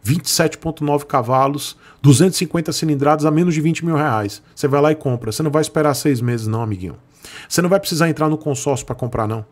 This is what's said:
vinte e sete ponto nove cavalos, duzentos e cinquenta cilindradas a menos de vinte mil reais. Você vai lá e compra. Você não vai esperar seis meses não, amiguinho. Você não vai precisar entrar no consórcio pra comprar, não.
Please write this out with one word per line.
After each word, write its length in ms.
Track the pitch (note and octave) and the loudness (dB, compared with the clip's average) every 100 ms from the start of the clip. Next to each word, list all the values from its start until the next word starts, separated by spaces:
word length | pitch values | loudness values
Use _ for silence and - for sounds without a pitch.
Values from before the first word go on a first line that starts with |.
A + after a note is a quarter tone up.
vinte 240 | G2 E3+ - | 0 -2 0
e 40 | |
sete 280 | - D#3+ - | 0 0 -2
ponto 260 | D#3+ D#3 | -8 -4
nove 220 | D3 D3 C#3+ | -2 -2 0
cavalos, 680 | C3+ A#2 C3 C#3 C#3+ - - - - | -2 2 2 2 -2 -8 -14 -20 2
duzentos 340 | C#3+ C3 F#3 - | 6 6 4 2
e 40 | |
cinquenta 300 | E3+ E3+ E3 | -4 -4 -4
cilindradas 540 | - D#3+ C#3+ C#3 D3+ | -4 -2 2 2 2
a 60 | D3+ | 2
menos 240 | D#3 F3+ | 2 2
de 80 | D#3 | 2
vinte 200 | D#3 E3 | 0 0
mil 140 | E3+ D3+ | 0 0
reais. 460 | D3+ A2 G2+ - _ | 0 0 -2 -8 _
Você 140 | - C#3+ | -4 0
vai 140 | C#3+ | 4
lá 100 | D3+ | 4
e 20 | |
compra. 380 | D#3 C3+ B2 A#2+ | 2 -2 -2 -4
Você 100 | G#2 | -4
não 80 | D#3 | 0
vai 120 | D3+ | 0
esperar 320 | D3+ D#3+ D3+ | 0 0 0
seis 260 | C3 D3+ B2+ | 2 0 0
meses 260 | A#2+ A#2+ A2 | 0 -2 -2
não, 160 | A2 | -4
amiguinho. 340 | A2+ F#2+ F2+ - _ _ - - - | -4 -6 -8 -12 _ _ -20 -20 -6
Você 140 | - | -2
não 80 | F3 | 2
vai 100 | G3 | 0
precisar 300 | G3 E3 E3 | 0 0 0
entrar 180 | D3+ D#3 | 2 0
no 80 | D#3 | 0
consórcio 480 | D3+ B2+ D3 C3 | -2 -4 -2 -4
pra 100 | - | -4
comprar, 320 | B2 A#2+ A#2 G#2+ | -8 -6 -4 -4
não. 160 | A2+ G#2+ | -4 -8